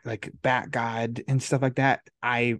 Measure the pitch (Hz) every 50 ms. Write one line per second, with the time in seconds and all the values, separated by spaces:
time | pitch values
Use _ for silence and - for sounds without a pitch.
0 | - 131 110 - - - - - - 131 127 123 - - 139 120 117 117 113 117
1 | 117 117 120 123 - - 135 131 - - 147 127 135 131 123 135 135 135 - -
2 | - _ _ _ - 120 120 120 120 120 113